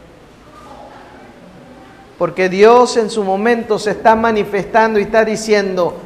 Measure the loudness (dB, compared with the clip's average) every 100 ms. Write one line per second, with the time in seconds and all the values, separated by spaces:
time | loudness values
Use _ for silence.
0 | -20 -20 -20 -20 -20 -20 -20 -20 -20 -20
1 | -20 -20 -20 -20 -20 -20 -20 -20 -20 -20
2 | -18 -8 -6 -2 -2 4 6 6 4 0
3 | -4 -4 -4 -2 0 -2 -2 -4 -4 0
4 | 2 2 0 -2 -2 -4 -2 0 2 0
5 | 0 0 0 -2 -2 0 0 -4 -4 -6